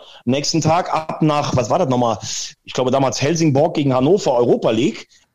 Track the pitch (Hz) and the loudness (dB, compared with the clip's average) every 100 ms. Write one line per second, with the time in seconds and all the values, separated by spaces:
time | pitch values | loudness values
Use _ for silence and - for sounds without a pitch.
0 | - - - 135 143 160 156 165 180 156 | -18 -10 -4 -2 -2 -2 0 0 0 -4
1 | 160 160 156 147 127 131 113 151 160 123 | -4 -2 0 0 0 -2 0 0 0 0
2 | 120 104 - - - - - - 127 131 | 0 -2 -6 -10 -12 -16 -10 -2 0 2
3 | 135 - 139 165 160 135 165 160 139 127 | 0 0 -2 0 2 2 2 0 0 2
4 | 135 196 160 123 123 - - 113 143 - | 2 2 2 2 2 2 0 0 -2 -4
5 | - _ _ | -16 _ _